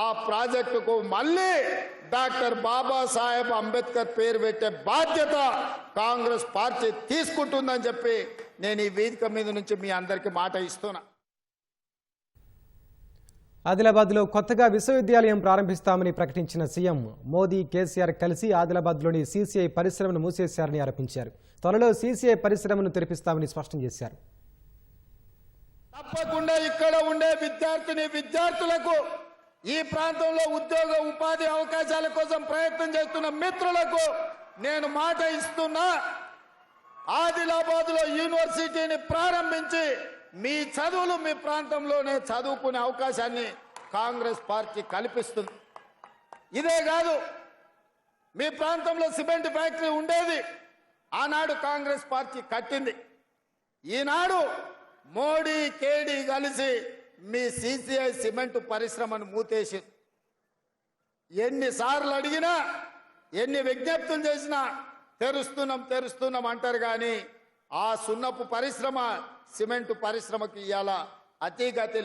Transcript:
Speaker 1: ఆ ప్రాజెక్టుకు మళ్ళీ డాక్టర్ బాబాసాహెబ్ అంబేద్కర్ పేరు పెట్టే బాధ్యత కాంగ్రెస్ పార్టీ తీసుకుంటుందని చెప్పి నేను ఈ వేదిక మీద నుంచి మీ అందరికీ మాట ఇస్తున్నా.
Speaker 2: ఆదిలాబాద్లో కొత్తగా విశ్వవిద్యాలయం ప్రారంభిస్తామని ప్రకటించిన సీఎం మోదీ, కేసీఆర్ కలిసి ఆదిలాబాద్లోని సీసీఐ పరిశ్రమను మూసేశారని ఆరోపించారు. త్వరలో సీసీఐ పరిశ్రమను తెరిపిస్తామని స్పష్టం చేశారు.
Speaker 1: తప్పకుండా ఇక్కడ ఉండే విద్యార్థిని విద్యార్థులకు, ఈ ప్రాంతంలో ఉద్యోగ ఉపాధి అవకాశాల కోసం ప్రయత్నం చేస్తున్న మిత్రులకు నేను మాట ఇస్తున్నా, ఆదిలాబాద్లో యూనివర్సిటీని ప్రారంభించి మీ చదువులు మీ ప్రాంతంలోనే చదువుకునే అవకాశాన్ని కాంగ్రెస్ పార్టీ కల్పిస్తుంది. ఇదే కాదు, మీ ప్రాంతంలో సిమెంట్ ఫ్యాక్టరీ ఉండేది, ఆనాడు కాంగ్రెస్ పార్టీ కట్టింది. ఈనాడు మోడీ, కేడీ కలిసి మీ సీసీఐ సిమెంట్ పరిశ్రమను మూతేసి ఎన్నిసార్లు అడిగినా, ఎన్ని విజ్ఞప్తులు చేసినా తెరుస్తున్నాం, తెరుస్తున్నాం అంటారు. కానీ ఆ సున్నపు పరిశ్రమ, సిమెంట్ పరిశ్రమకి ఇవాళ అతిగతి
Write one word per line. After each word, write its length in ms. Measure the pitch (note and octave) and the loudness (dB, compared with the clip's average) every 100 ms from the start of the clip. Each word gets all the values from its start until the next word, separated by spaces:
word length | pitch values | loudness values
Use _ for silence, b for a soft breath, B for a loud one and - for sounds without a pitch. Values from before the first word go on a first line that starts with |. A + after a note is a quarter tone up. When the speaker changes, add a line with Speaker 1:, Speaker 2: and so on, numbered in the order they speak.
Speaker 1:
ఆ 20 | A3+ A3 A3+ | 0 -2 -2
ప్రాజెక్టుకు 680 | G#3+ B3 B3 B3 A#3+ A3+ A3+ G3+ | 0 2 0 0 0 2 0 2
మళ్ళీ 360 | F#3+ D4 F4 F#4 E4+ A#3+ - - - - | 0 2 2 4 2 2 -2 -6 -12 -4
డాక్టర్ 420 | A#3+ B3+ B3+ A#3+ A3+ | 0 0 0 0 0
బాబాసాహెబ్ 840 | A3+ B3+ B3+ C4 B3+ A3+ A#3+ A#3+ A#3+ A3 | 0 2 2 2 2 2 2 2 2 0
అంబేద్కర్ 500 | G#3+ A#3+ A#3+ A#3+ A#3 A3+ | 0 0 0 -2 0 2
పేరు 220 | A3+ A3 | 2 4
పెట్టే 260 | A3+ G#3+ G#3+ - G3+ | 0 2 -2 0 0
బాధ్యత 460 | C4 D#4+ E4 D4+ D4 C4+ G#3+ - - - G3+ | 2 2 2 2 4 4 2 -2 -8 -8 -2
కాంగ్రెస్ 460 | A3 A#3+ A#3 A#3 A#3 G3 | 0 2 0 0 -2 0
పార్టీ 320 | A#3+ A#3 A3 - - | 0 0 0 -2 -2
తీసుకుంటుందని 760 | D4+ D#4+ D#4 C#4+ C4+ C4+ B3+ A3+ | 0 0 0 0 0 0 0 0
చెప్పి 300 | A#3+ A#3 A3+ - - - - | 0 2 0 -2 -10 -18 -6
నేను 160 | G3 G#3 G#3 | -2 0 0
ఈ 20 | F#3+ | 2
వేదిక 320 | A3+ A3+ A3+ G#3+ | 0 0 -2 0
మీద 120 | G#3+ G#3 | -2 -4
నుంచి 160 | G3+ G3+ | -2 -2
మీ 80 | G3 F3+ | 0 -2
అందరికీ 320 | F3+ F#3+ G3 F3+ | -2 -2 -2 -2
మాట 160 | F#3 F#3 F3 | 0 -2 -4
ఇస్తున్నా. 320 | - G#3 F#3 - _ _ _ _ _ _ _ _ _ _ _ _ _ - - - - - - - - - - - - | -6 -8 -8 -14 _ _ _ _ _ _ _ _ _ _ _ _ _ -20 -20 -20 -20 -20 -20 -20 -20 -20 -20 -20 -6
Speaker 2:
ఆదిలాబాద్లో 580 | E3+ F#3+ A3 G#3 G3+ G#3 G3+ | 0 6 8 8 8 6 4
కొత్తగా 320 | G#3 G#3 A#3 A#3 G#3 | 2 2 6 8 6
విశ్వవిద్యాలయం 640 | G#3+ C4 G3+ A#3 A3 G#3 F#3+ | 4 4 8 8 8 6 6
ప్రారంభిస్తామని 640 | F#3+ F#3+ F#3+ - F#3 F3+ E3 | 6 4 0 2 4 2 0
ప్రకటించిన 440 | E3+ F3+ D#3+ E3 D#3 | -2 -2 -4 -2 -2
సీఎం 260 | E3+ F3+ D3 A2 - B2+ | 0 2 2 -2 -8 -2
మోదీ, 260 | E3+ F#3+ F#3+ F3+ | 2 4 2 0
కేసీఆర్ 420 | F3+ F#3 F#3 F3 E3 | 0 0 2 2 2
కలిసి 240 | F3 E3 A3 F3+ | 0 2 4 4
ఆదిలాబాద్లోని 640 | E3+ F3+ E3 D#3 D#3+ E3 C#3+ | 4 2 2 2 2 2 0
సీసీఐ 360 | G3+ G3+ G3+ F3 - | 0 0 2 2 2
పరిశ్రమను 440 | F#3 F3 F#3+ F3 E3+ | 0 2 0 0 0
మూసేశారని 560 | E3+ F3 - D#3 D3 C3+ | 0 -2 0 -2 0 -2
ఆరోపించారు. 460 | B2+ C3 C3 A#2 - b b | -2 -6 -6 -8 -12 b b
త్వరలో 280 | F3 G#3+ A#3+ A3 | 2 6 6 4
సీసీఐ 340 | A#3 A#3+ B3 A3+ G#3 | 2 4 4 6 4
పరిశ్రమను 460 | G#3 G#3 G3+ F#3+ F3+ | 2 2 2 2 0
తెరిపిస్తామని 520 | E3 E3 - D#3+ D3+ | -2 -2 0 0 -2
స్పష్టం 260 | D#3 C#3+ D3+ B2+ | -4 -6 -6 -6
చేశారు. 300 | - A#2 - - - - - - - - - - - - - - - - - - C4 | -6 -10 -12 -20 -20 -20 -20 -20 -20 -20 -20 -20 -20 -20 -20 -20 -20 -20 -20 -20 -18
Speaker 1:
తప్పకుండా 600 | D4 D#4+ D#4+ D#4+ D#4+ D#4+ D#4 | -8 -4 0 0 2 2 2
ఇక్కడ 240 | D#4+ D#4+ D#4+ D#4+ | 2 4 4 4
ఉండే 200 | D#4 D#4+ D#4+ D#4 | 2 2 2 -2
విద్యార్థిని 600 | D#4+ D#4+ D#4+ D#4+ D#4 D#4 D4+ | -2 -2 -2 -2 -4 -4 -4
విద్యార్థులకు, 800 | D4 E4 E4+ E4+ E4+ E4 E4+ D#4+ - - - - _ _ F#3 | -4 0 2 2 0 0 2 2 0 -6 -14 -20 _ _ -4
ఈ 20 | D4+ D#4+ | -4 -2
ప్రాంతంలో 540 | D#4 D#4+ D#4+ D#4+ D#4+ D#4+ D#4 | -2 -2 0 0 2 0 0
ఉద్యోగ 360 | D#4+ D#4+ D#4+ D#4 D4+ | 0 0 2 2 0
ఉపాధి 380 | D#4 D#4+ D#4+ D#4+ D#4 | -2 -2 0 0 0
అవకాశాల 500 | D#4+ D#4+ D#4+ D#4+ D#4 D#4 | 0 -2 0 0 0 0
కోసం 240 | D#4 D#4+ D#4 | 0 -2 -2
ప్రయత్నం 400 | D#4 E4 E4 E4 | 0 0 0 -2
చేస్తున్న 320 | D#4 D#4 D#4+ D#4 D4+ | 0 -2 -2 -4 -2
మిత్రులకు 580 | F4+ F#4 F4+ F4 E4 E4 D#4+ D#4+ - - - - | -2 0 0 2 2 2 0 0 -6 -10 -18 -8
నేను 220 | B3+ D4+ D4 D4 | -4 -2 -2 0
మాట 240 | E4 E4 E4 D#4 | 0 0 0 0
ఇస్తున్నా, 480 | E4 E4 D#4+ D#4 F4+ D#4 - - - - - _ _ _ - - - B3+ | -4 -2 -2 0 2 0 -2 -8 -12 -18 -20 _ _ _ -20 -14 -4 0
ఆదిలాబాద్లో 800 | E4+ E4+ E4 E4 E4 E4 E4 D#4+ D4+ D4 | 0 0 0 2 2 2 2 2 2 0
యూనివర్సిటీని 800 | E4 E4 E4 D#4+ D#4+ D#4+ D#4+ D#4 - | 0 2 2 0 -2 -2 0 -2 -2
ప్రారంభించి 760 | D#4+ F4+ F4 E4+ D#4+ - E4 D4+ B3+ - - - F3 | 0 2 2 0 -4 -2 -2 0 -2 -6 -16 -20 -8
మీ 120 | A#3+ D4+ D4 - | -4 -2 -4 -2
చదువులు 400 | D#4+ F4+ F4+ F4 D#4 | -2 0 0 0 -2
మీ 60 | D4+ | -4
ప్రాంతంలోనే 720 | D4+ D4+ D4+ D4+ C#4+ C#4+ C#4 C4+ C4+ | -2 -4 -2 -4 0 0 0 -2 -2
చదువుకునే 480 | A#3 C4+ C4+ C4 B3+ B3 | -4 -2 -2 -2 0 -2
అవకాశాన్ని 600 | B3 C4 A#3 A#3 A#3+ A3+ - - - - G3+ | 0 -2 0 -2 -4 -6 -10 -18 -20 -6 -2
కాంగ్రెస్ 440 | A#3 A#3+ A#3 A3 - | -2 -2 -2 -4 -2
పార్టీ 320 | G#3+ G#3+ G#3 - | -2 -2 -8 -6
కల్పిస్తుంది. 600 | F#3 A#3+ B3 A3 A3 F#3+ - - - - _ - _ _ - _ A3+ | -4 -2 -4 -4 -4 -6 -10 -20 -20 -20 _ -20 _ _ -20 _ -2
ఇదే 160 | D#4+ E4 D#4 | 2 2 2
కాదు, 240 | E4 E4+ D4+ - - - - _ _ _ _ _ _ _ - | 2 2 0 -2 -12 -20 -20 _ _ _ _ _ _ _ -6
మీ 100 | D4 D4+ | -4 -2
ప్రాంతంలో 480 | D#4 E4 E4 E4 D#4+ D#4+ | -2 0 -2 0 0 0
సిమెంట్ 300 | D#4 E4 D#4+ D#4+ | 0 0 0 -2
ఫ్యాక్టరీ 320 | E4 D#4+ D#4+ D4+ | -2 -2 -2 -2
ఉండేది, 380 | D#4+ E4+ E4+ D#4 - - - _ _ _ _ | 0 0 2 -2 -6 -12 -20 _ _ _ _
ఆనాడు 440 | G3+ C#4+ D4+ D#4 D4 C#4 | -4 -2 0 0 -2 -2
కాంగ్రెస్ 360 | D4 C#4+ C#4+ - | -2 -2 -4 -2
పార్టీ 280 | C4 C4 B3+ - | -4 -4 -10 -6
కట్టింది. 420 | A3+ A#3+ C#4 C4 - - _ _ _ _ _ _ _ D3+ A#3+ | -6 -4 -4 -4 -6 -12 _ _ _ _ _ _ _ -6 -2
ఈనాడు 420 | C#4+ D#4+ F4+ F#4 C#4+ - - - - - C3+ F#3 | 0 2 2 2 0 -2 -10 -18 -20 -20 -10 -4
మోడీ, 380 | D4 D#4 D#4 D#4 D4 - | 0 2 2 0 -2 -2
కేడీ 360 | C4+ D4 D4 C#4 C4 | 0 0 0 -2 -2
కలిసి 380 | C4+ C#4+ C4+ C4+ A#3+ - - - _ F#3 | -2 -2 -2 -2 -2 -4 -14 -20 _ -6
మీ 80 | A#3+ A#3+ A#3+ | -2 -2 -2
సీసీఐ 500 | A#3 C4+ B3 C4+ C4 B3+ | -4 -4 -2 -2 0 -2
సిమెంట్ 360 | A3 A3+ B3+ A#3+ A#3+ | -2 -2 -4 -4 -4
పరిశ్రమను 560 | A3 A3+ A3 A3+ A3 G3+ | -4 -4 -4 -4 -4 -6
మూతేసి 460 | G3+ A3+ A3 G#3+ F#3+ - _ _ _ _ _ _ _ _ _ _ _ _ _ _ | -6 -2 -2 -2 -6 -12 _ _ _ _ _ _ _ _ _ _ _ _ _ _
ఎన్నిసార్లు 840 | F3+ A#3+ C4+ C4 A#3 A#3+ C#4+ C#4+ C#4 | -2 -2 0 -2 -2 0 0 0 -2
అడిగినా, 340 | D4 D#4 E4 E4+ - - - - - _ _ | -2 0 0 0 -2 -6 -12 -18 -20 _ _
ఎన్ని 280 | F3 B3 C#4 C4 | -4 -2 0 0
విజ్ఞప్తులు 540 | B3+ C4+ D#4+ D#4+ D#4 D4+ | -2 -2 -2 -2 -2 0
చేసినా 320 | D4 D4 C#4+ C4 G3 - - _ _ | -2 -2 -2 -2 -6 -14 -20 _ _
తెరుస్తున్నాం, 600 | B3 C#4 - C#4+ C4+ C4 B3 | -2 -2 -4 -4 -4 -4 -2
తెరుస్తున్నాం 540 | B3+ B3+ - C4 B3+ A#3+ | -4 -4 -4 -2 -2 -4
అంటారు. 260 | A#3 B3 A#3+ A#3 | -2 -2 0 0
కానీ 260 | A3+ A#3 A3 - - _ _ _ | -2 -2 -4 -8 -18 _ _ _
ఆ 180 | D3+ G#3+ A3 G#3+ | -2 0 -2 -2
సున్నపు 380 | A3+ B3+ B3 A#3+ | -4 -4 -6 -6
పరిశ్రమ, 440 | A#3 C4+ - C4 C4 A#3+ F#3+ - - - - | -4 -4 -4 -4 -2 -2 -4 -8 -18 -18 -6
సిమెంట్ 360 | G#3+ B3 A3+ A3 | -2 -2 -4 -4
పరిశ్రమకి 560 | G#3+ A3+ G#3+ A3 G#3+ G#3 G3 | -4 -4 -6 -6 -6 -8 -4
ఇవాళ 200 | G3 G3 F#3 D#3 - _ _ F3 | -2 0 -2 -6 -14 _ _ -8
అతిగతి 520 | - B3 A#3 G#3+ A3 | -2 -2 0 -2 -2